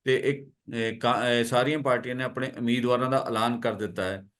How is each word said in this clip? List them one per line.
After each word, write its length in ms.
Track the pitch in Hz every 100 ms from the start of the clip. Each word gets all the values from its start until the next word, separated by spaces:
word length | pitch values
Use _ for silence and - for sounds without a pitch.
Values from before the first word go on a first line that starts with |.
ਤੇ 120 | 131 131
ਇੱਕ, 320 | 135 139 - _ -
ਇਹ 240 | 117 113 113
ਕਾ-, 300 | 120 120 120
ਇਹ 160 | 120
ਸਾਰੀਆਂ 340 | 117 123 131 156
ਪਾਰਟੀਆਂ 360 | 135 120 123
ਨੇ 100 | 127
ਆਪਣੇ 280 | 127 123 131 -
ਉਮੀਦਵਾਰਾਂ 520 | 117 123 120 120 127
ਦਾ 140 | 135 110
ਐਲਾਨ 320 | 113 117 120
ਕਰ 120 | 117
ਦਿੱਤਾ 300 | 101 104 90
ਹੈ। 240 | 92 98 101